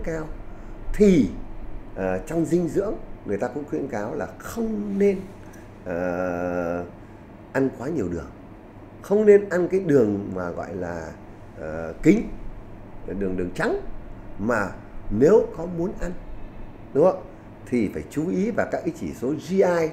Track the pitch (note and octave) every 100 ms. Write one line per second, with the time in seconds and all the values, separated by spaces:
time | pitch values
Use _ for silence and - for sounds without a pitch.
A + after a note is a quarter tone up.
0 | E3+ D#3+ D#3 - - - - - - -
1 | G3+ E3+ G2+ - - - - - - -
2 | F#2+ F#2 - E3 D3 E3+ E3 C#3+ G#3 -
3 | - - - G2 A#2+ D3 D3 D3+ C#3 A2+
4 | G#2 D3+ F2+ - - A#3 A3+ G#3+ G#3 G3
5 | G3+ F#3 - - - - - - F2+ F2
6 | F2+ F2 F#2 F2 F2+ F2+ E2+ F2 F2 -
7 | - - - - - C3+ C3+ B2+ B2+ D#3
8 | F#2 E2+ C#2+ - - - - - - -
9 | - G#3 G#3+ G3+ G3+ F3 E3+ F#3 F#3 C#3+
10 | G#2+ G2+ G2+ F#2 F2 D#2+ - F#2 F2+ E2+
11 | D#2+ - - - - - D#2 D#2+ E2 -
12 | D#3 G#3 - - - - - - - -
13 | - F#2 G2 F#2 F2+ - A#3 G4 - -
14 | - - - - A#2 A2+ F#2+ - - -
15 | - G#2 C#3+ A3 A#3 - E3+ E3+ F3+ G#3
16 | F3 F3+ - - - - - - - C3
17 | D#3+ F#3 - - - - - B2 G2 D#2+
18 | D2+ C#3 E3 F#3 G#3+ F#3+ F#2 C#3 E3+ -
19 | E2 - A#2+ D3 D#3+ F#3+ F#3 E3+ D#3+